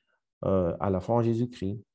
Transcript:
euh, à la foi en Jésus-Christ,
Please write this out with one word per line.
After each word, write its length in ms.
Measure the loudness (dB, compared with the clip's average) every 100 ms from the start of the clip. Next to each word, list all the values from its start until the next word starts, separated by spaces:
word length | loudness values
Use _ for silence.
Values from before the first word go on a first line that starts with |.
| _ _ _ _
euh, 320 | 0 2 2 0
à 80 | 0
la 100 | 0
foi 160 | 2 2
en 60 |
Jésus-Christ, 600 | 2 0 -2 -4 -6 -6 -12